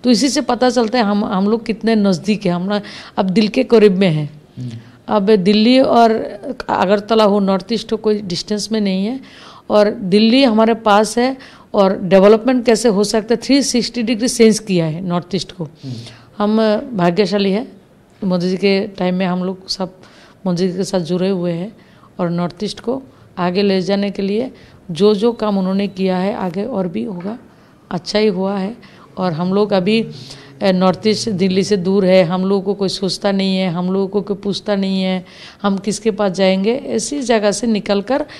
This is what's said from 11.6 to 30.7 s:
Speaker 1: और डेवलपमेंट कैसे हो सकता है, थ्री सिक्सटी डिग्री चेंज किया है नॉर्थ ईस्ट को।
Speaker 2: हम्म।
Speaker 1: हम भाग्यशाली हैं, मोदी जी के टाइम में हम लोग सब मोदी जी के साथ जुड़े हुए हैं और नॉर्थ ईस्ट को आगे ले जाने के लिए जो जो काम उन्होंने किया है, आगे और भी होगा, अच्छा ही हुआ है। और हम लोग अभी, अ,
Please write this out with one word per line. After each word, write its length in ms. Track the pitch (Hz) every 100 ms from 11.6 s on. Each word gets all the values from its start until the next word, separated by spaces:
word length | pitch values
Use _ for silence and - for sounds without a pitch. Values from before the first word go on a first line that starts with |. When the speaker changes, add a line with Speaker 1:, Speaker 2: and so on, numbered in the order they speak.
| -
Speaker 1:
और 260 | 214 190 196
डेवलपमेंट 640 | 185 190 196 220 220 254 233
कैसे 240 | 220 247
हो 140 | 190
सकता 300 | 208 226 208
है, 60 | 233
थ्री 200 | - 277
सिक्सटी 400 | - 247 - 240
डिग्री 240 | 220 226 240
चेंज 320 | - 220 208
किया 260 | - 180 160
है 160 | 156
नॉर्थ 340 | 185 175 175 190
ईस्ट 160 | -
को। 120 | -
Speaker 2:
हम्म। 300 | 156 - 135 117 117 - - -
Speaker 1:
हम 200 | 208 220 220 214 285
भाग्यशाली 580 | 220 175 180 196 202 196
हैं, 200 | 196 269 - _ _ _ _
मोदी 260 | 190 180 180
जी 80 | 185
के 300 | 196 196 202
टाइम 280 | 196 180 180
में 100 | 185
हम 180 | 180
लोग 240 | 180 185 -
सब 280 | - 180 - - - - _ 185
मोदी 260 | 170 190
जी 60 | 180
के 60 |
साथ 160 | 190 190
जुड़े 300 | 160 180 185
हुए 220 | 190 175
हैं 260 | 170 196 - - - - -
और 100 | 175
नॉर्थ 340 | 170 175 -
ईस्ट 160 | 208 -
को 240 | - 269 269 - - -
आगे 240 | 175 180
ले 200 | 202 190
जाने 280 | 180 196 202
के 120 | 190
लिए 300 | 196 208 262 - - - -
जो 240 | 160 202 214
जो 160 | 233
काम 260 | 233 214 196
उन्होंने 300 | 185 196 202
किया 300 | 190 190 185
है, 180 | 190 220
आगे 300 | 185 175 214
और 220 | 220 185
भी 160 | 208
होगा, 340 | 233 180 180 240 - - - _ _
अच्छा 280 | 175 - 208
ही 80 | 214
हुआ 300 | 180 190 202
है। 200 | 190 240 - - - -
और 160 | 185
हम 200 | 151 180
लोग 200 | 196 208
अभी, 300 | 196 185 220
अ, 680 | 226 - - - - - 196